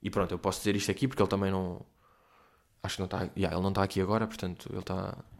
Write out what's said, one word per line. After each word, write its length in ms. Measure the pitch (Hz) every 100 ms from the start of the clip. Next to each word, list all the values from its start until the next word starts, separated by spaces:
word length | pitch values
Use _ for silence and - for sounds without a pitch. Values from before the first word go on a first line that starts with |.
e, 60 | 98
e 20 |
pronto, 240 | 101 90
eu 60 | 87
posso 200 | 98 -
dizer 140 | 104
isto 160 | 101 -
aqui 160 | 95 131
porque 160 | -
ele 80 | 98
também 220 | 98 98
não, 340 | 95 92 90 - _ _ _ _ _ _ _ _ _
acho 140 | 95 -
que 60 |
não 80 | 90
tá, 200 | 90 90 -
yeah, 180 | 92
ele 80 | 87
não 120 | 95
tá 100 | 98
aqui 160 | 98 98
agora, 260 | 92 110 110
portanto, 440 | - 92 87 -
ele 100 | 98
tá, 360 | - 92 95 - -